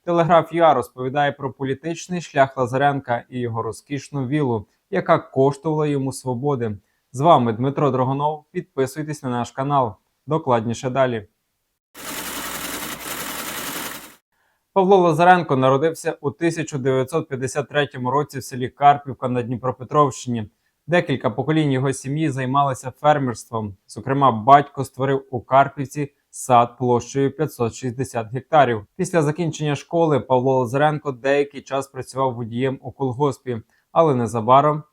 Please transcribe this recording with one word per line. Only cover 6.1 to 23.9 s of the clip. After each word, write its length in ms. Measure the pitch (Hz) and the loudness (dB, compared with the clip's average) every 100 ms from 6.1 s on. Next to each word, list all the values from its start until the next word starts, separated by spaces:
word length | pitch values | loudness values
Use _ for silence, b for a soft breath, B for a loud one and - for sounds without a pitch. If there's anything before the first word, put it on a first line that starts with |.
свободи. 680 | 127 127 120 143 135 113 101 _ _ _ | -6 -6 -4 -2 -2 -4 -8 _ _ _
З 80 | 127 | 0
вами 340 | 160 147 120 | 6 6 4
Дмитро 380 | 110 135 139 143 | 0 -2 0 0
Драгунов. 540 | 127 127 139 151 151 _ | 2 0 0 -4 -6 _
Підписуйтесь 720 | 180 156 - 135 156 151 147 | -12 -8 -4 -4 -4 -10 -8
на 60 | 131 | -6
наш 220 | 120 117 | -6 -6
канал. 420 | - 139 143 117 95 _ _ - | -6 -2 0 0 -4 _ _ -4
Докладніше 640 | 160 151 117 113 113 131 | -2 2 2 0 -4 -4
далі. 380 | 135 127 113 101 _ _ _ _ _ _ - - - - - - - - - - - - - - - - - - - - - - - _ _ _ _ _ | 0 0 -2 -10 _ _ _ _ _ _ -18 -12 -12 -10 -10 -10 -10 -10 -10 -10 -12 -10 -10 -10 -10 -10 -10 -10 -10 -10 -14 -18 -20 _ _ _ _ _
Павло 240 | 196 185 196 | 2 6 6
Лазаренко 580 | 175 156 175 180 160 131 | 6 6 6 6 4 2
народився 640 | 131 135 160 160 160 - | 4 4 0 -2 -6 -4
у 100 | 143 | -6
тисяча 460 | - 170 165 147 143 | -2 -2 -2 -6 -4
дев'ятсот 500 | 131 131 127 160 - | 0 0 0 -4 -4
п'ятдесят 420 | 131 131 151 131 | -6 -6 -6 -4
третьому 420 | 147 139 131 123 | -2 -2 -4 -2
році 280 | 139 143 135 | -2 -2 -8
в 40 | |
селі 260 | - 127 123 | -10 -8 -8
Карпівка 600 | - 143 147 139 117 131 | 2 2 2 -4 -6 -4
на 120 | 127 | -4
Дніпропетровщині. 1080 | 113 120 127 120 117 151 143 - 123 117 101 _ _ _ - | -4 -6 -6 -8 -2 2 2 0 -6 -6 -6 _ _ _ -2
Декілька 420 | 175 170 127 127 | -2 0 -2 -2
поколінь 420 | 110 131 156 147 | -2 0 2 2
його 220 | 131 135 | 0 -2
сім'ї 360 | 120 135 151 156 | -4 -6 -4 -2
займалися 640 | 131 127 139 139 127 131 | -2 -2 0 0 -2 -10
фермерством. 840 | - 147 147 131 110 - 113 107 95 | -2 2 2 0 -6 -6 -6 -6 -10
Зокрема, 440 | - | -18